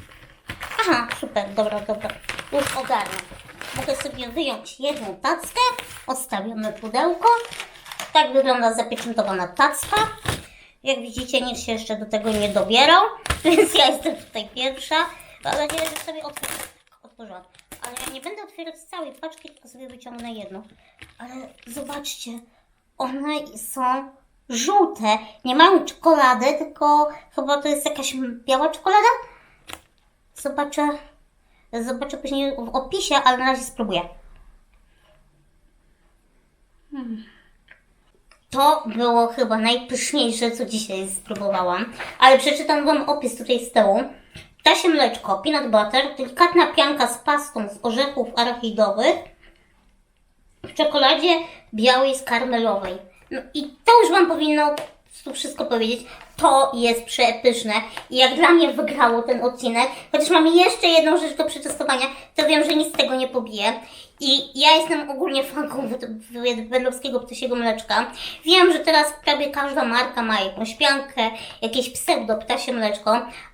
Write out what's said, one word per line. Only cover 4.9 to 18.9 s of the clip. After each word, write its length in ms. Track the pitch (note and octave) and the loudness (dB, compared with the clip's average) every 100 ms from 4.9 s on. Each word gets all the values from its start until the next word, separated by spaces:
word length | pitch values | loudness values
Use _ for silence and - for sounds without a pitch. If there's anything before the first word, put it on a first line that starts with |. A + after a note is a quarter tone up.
| D4 G#3 F#3 | -4 -8 -6
tackę, 440 | C#4 E4+ - A#4+ B4 A#4+ - - - | -4 -4 -4 0 0 0 -8 -12 -8
odstawiamy 680 | A#3+ - G#3 G#3+ A3 G#3+ | -8 -6 -6 -6 -8 -8
pudełko. 560 | G#3 A3 B3 E4 E4+ A4+ A#4 A#4 - - - - - - | -8 -6 0 0 2 4 2 0 -12 -16 -18 -18 -14 0
Tak 200 | D#4 D4+ | 2 4
wygląda 420 | C4+ C4+ B3 A#3 | 4 2 2 2
zapieczętowana 720 | A3+ A3+ A3+ A#3 A3+ G3+ F#3+ F3+ | 0 -4 -6 -6 -4 -2 -4 -4
tacka. 480 | - D4 D4 - G#4 A4 - - - - - - _ | 2 2 2 -2 0 0 -2 -6 -6 -8 -20 -20 _
Jak 180 | - B3+ | -4 -4
widzicie, 400 | A#3 B3+ B3+ C4 | -6 -10 -4 -4
nikt 200 | B3 A#3 | -2 -6
się 120 | - | -6
jeszcze 240 | A3 - G#3 | -6 -6 -8
do 100 | G#3+ | -6
tego 240 | G#3+ A3 | -4 -2
nie 180 | G#3+ G#3 | -2 0
dobierał, 540 | G3+ F#3+ A#3 D4 F4 G#4 - | 0 2 4 6 6 4 -2
<laughs> 200 | - - | -6 -2
więc 300 | D#4+ E4 F#4 | 4 4 6
ja 120 | E4+ C4+ | 4 4
jestem 300 | - - - | 2 -4 -6
tutaj 320 | - A3 G#3 | -10 -12 -12
pierwsza. 420 | B3 C4 C4 - D#4 E4+ - - - | -6 -6 -6 -4 -2 -2 -6 -20 -12
Mam 100 | - | -6
nadzieję, 280 | - D4+ D#4+ | -4 -4 -4
że 200 | D#4+ D#4 | -6 -8
sobie 180 | - D#4 | -12 -12
otworzę. 400 | D4 D4 - - - _ _ _ | -14 -12 -12 -12 -14 _ _ _
Otworzyłam. 400 | _ - A3 F3+ F3+ _ _ - | _ -20 -20 -20 -20 _ _ -18
Ale 120 | - B3 B3 | -14 -12 -12
ja 60 | |
nie 80 | C4+ | -12
będę 220 | E4 G#4 | -14 -14
otwierać 320 | F#4+ - E4 D#4+ | -16 -16 -16 -16
całej 340 | - | -16